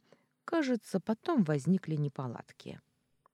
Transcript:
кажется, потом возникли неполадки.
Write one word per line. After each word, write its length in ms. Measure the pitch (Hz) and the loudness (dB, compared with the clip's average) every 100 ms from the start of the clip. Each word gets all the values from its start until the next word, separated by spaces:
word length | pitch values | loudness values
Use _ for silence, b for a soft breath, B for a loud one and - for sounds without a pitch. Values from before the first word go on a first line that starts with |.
| b b b _ - | b b b _ -2
кажется, 540 | 339 262 240 - 185 | 0 2 0 0 -4
потом 440 | - 220 - 311 | -2 -2 2 2
возникли 520 | 156 147 135 185 - 151 | 4 2 2 2 2 -2
неполадки. 840 | 147 - 127 110 - - - - _ _ _ _ _ | -2 -4 -8 -8 -12 -16 -14 -16 _ _ _ _ _